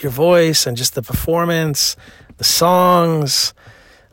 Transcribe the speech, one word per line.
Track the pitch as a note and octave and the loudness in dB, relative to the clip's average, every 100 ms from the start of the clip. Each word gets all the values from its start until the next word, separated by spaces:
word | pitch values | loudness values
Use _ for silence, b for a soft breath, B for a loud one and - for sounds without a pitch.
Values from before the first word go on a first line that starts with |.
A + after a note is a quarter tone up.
your | C#3+ | -8
voice | B2 E3+ F3 D#3+ D#3 C3+ | 0 2 4 4 0 -2
and | A#2+ | -4
just | B2+ | -6
the | - | -6
performance, | A2+ - - E3 E3+ E3 D#3+ C#3 - - B B B - | -6 -6 -2 -2 0 -2 -2 -2 -4 -6 B B B -6
the | |
songs," | - - E3 F3+ F3+ F3+ E3+ D#3+ C#3+ - - b b b b b b | -2 0 2 4 4 2 2 0 -2 -2 -4 b b b b b b